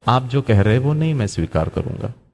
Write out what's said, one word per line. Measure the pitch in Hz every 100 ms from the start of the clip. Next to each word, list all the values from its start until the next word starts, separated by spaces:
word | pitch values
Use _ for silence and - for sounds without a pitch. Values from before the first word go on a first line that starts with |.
| -
आप | 123
जो | 131 131
कह | 135 107
रहे | 101
हैं | 110
वो | 135
नहीं | 151 160
मैं | 151 104
स्वीकार | - 80 - 80
करूंगा। | - - - - 117 _